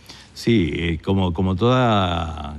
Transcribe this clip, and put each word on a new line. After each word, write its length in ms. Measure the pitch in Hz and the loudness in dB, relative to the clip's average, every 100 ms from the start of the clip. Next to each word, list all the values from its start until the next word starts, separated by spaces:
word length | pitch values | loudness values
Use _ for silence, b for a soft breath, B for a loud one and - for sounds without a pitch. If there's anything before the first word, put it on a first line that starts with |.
| B B B | B B B
Sí, 360 | - - 117 78 | -4 2 2 2
eh, 240 | 73 85 80 | -2 -2 -2
como, 300 | - 98 90 | 0 0 0
como 240 | 82 95 92 | 0 -2 2
toda, 1000 | 117 127 120 104 92 85 82 78 73 | 2 4 4 2 0 -2 -6 -8 -10